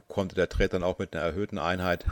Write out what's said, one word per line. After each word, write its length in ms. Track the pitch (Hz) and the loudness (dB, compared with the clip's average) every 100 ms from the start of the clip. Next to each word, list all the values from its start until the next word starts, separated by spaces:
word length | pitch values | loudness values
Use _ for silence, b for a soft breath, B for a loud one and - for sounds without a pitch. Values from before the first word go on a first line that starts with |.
| - | -4
konnte 260 | 104 95 | -2 0
der 140 | 92 87 | 2 2
Trade 220 | - 95 | 2 2
dann 120 | 92 | 2
auch 160 | 90 92 | 0 -2
mit 160 | 95 | -4
einer 100 | 80 | -2
erhöhten 340 | 82 87 104 98 | -2 -2 -4 -2
Einheit 480 | 82 90 90 87 - | -2 0 0 0 -2